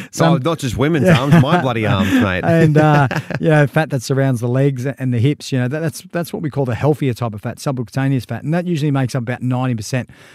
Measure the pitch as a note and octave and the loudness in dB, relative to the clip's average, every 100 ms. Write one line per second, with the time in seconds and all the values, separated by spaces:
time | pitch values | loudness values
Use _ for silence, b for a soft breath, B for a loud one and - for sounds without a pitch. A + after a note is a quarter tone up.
0 | B - E3 C3 C3 D#3+ C3+ G2 C#3+ E3 | B 0 2 2 0 -2 -4 0 2 4
1 | F#3 C#3+ C#3 E3 C#3+ F3 C#3 A#2 G#2+ G2 | 4 4 6 4 4 2 0 0 0 0
2 | - B3+ G2 F#2 E3+ E3 E3 D3+ D3+ D3 | 2 2 2 0 2 4 4 4 4 4
3 | C3 D#3+ - - E3 D3+ C#3+ D#3 D3+ C3+ | 2 -2 -6 -2 2 4 4 0 -2 -4
4 | - C3+ C3+ A#2+ A#2+ C3 C#3+ B2+ C3+ - | -2 0 0 0 -2 2 0 0 -6 -4
5 | C3 A#2+ C3+ C#3+ - C3 B2 D#3 E3 - | -2 0 0 0 -4 -2 -2 -4 -6 -8
6 | F#3 E3+ E3 - D#3+ C#3+ B2+ G#2+ C#3 D3+ | -8 -8 -6 -6 -6 -4 -2 0 0 0
7 | C#3 A2 A#2+ G#2 B2 - D3+ C3 A2+ C3+ | -2 -2 -6 -6 -10 -6 -6 -6 -6 -2
8 | C3+ C3+ - A2+ C#3+ F3 F3+ D#3+ D3+ C3+ | 0 -2 -4 -8 -4 -4 -2 -2 0 0
9 | B2+ C3+ A#2 B2 B2 B2 B2+ A2+ G#2+ B2+ | -2 -4 -6 -4 -4 -2 -2 -4 -4 -6
10 | A2 B B | -6 B B